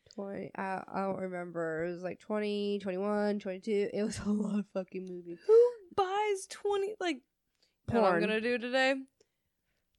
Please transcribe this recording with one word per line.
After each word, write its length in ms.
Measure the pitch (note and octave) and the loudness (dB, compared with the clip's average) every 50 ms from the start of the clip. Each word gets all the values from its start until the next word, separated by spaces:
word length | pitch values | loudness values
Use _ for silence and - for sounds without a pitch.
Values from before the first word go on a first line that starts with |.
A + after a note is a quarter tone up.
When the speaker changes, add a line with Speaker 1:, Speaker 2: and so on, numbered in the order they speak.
| _ - - | _ -18 -12
Speaker 1:
Twenty, 380 | G3+ G3 G3 G3 - G3 - - | -10 -10 -8 -8 -8 -10 -10 -8
I, 280 | - G3 F#3+ F#3+ F#3 - - | -8 -6 -6 -6 -6 -8 -6
I 140 | - F#3+ G3 | -4 -2 -2
don't 160 | G3 F#3+ F#3 | -2 -2 -4
remember. 640 | F#3+ F#3 F3+ F3 F3 F3+ E3+ E3+ E3 D#3+ D#3+ D#3 E3+ | -4 -6 -6 -6 -8 -6 -4 -4 -2 -2 -2 -2 -2
It 80 | F3 F3 | -4 -4
was, 100 | E3+ F#3 | -6 -6
like, 160 | F3+ - - | -8 -8 -8
twenty, 580 | - - G#3+ G#3+ G#3+ G#3 G#3 G#3 G3+ G3+ G3+ G3+ F#3+ | -8 -4 -2 -2 -2 0 -2 -2 -2 -2 -2 -2 -2
twenty-one, 560 | G3 F3+ F#3 G3+ G#3 G#3 G#3 G#3 G#3 G#3 G#3 | -4 -4 -2 0 0 0 2 2 2 0 0
twenty-two. 500 | - G3 F#3 F#3+ - A3+ G#3+ G3+ G#3 - | -2 -6 -8 -6 -4 0 0 2 0 0
It 120 | - G3+ G#3 | 0 -2 -2
was 160 | A#3 G#3 - | -2 -2 -4
<laughs> 60 | - | -2
a 40 | G3+ | 0
lot 300 | G#3 G#3 G3+ F#3 G3 G#3 | 0 0 0 0 0 -2
of 60 | F#3+ - | -2 -2
fucking 360 | - F#3+ F#3 - - F#3 F#3 F#3 | -4 -6 -6 -6 -8 -10 -8 -8
movies. 320 | F3+ F3 F3 E3+ E3+ - - - | -10 -10 -10 -12 -14 -4 4 8
Speaker 2:
Who 220 | A4 A#4 A#4+ B4 A#4+ A4+ F#4+ F4 - | 8 10 8 8 4 -2 -14 -8 0
buys 500 | - F#4+ F#4 G4 G#4 G#4+ G#4+ G4+ F#4+ - - | 0 0 2 2 0 0 0 0 -2 -4 -10
twenty, 460 | - - - G#4 G4+ G4+ G4 G4 G#4+ - | -12 -6 -4 -2 0 0 -2 -2 -4 -4
like, 220 | F#4 F4 D4 B3 - _ _ _ _ _ _ _ _ _ _ _ _ - | -2 -2 -2 -4 -8 _ _ _ _ _ _ _ _ _ _ _ _ 0
you 80 | A3+ | 2
know 60 | A#3 | 4
what 60 | G#3+ F#3+ | 4 6
I'm 120 | F3 E3+ | 4 4
Speaker 1:
Porn. 20 | |
Speaker 2:
gonna 200 | E3 G3+ A3 A3 | 2 2 0 0
do 160 | G#3+ A#3 B3 A#3 | 0 0 -2 -2
today? 340 | A3+ B3 B3 C4 C4 C4 C#4 C4+ C4 - _ _ _ _ _ _ _ _ _ _ _ _ _ _ _ _ _ | -2 -2 0 2 2 2 2 0 -4 -12 _ _ _ _ _ _ _ _ _ _ _ _ _ _ _ _ _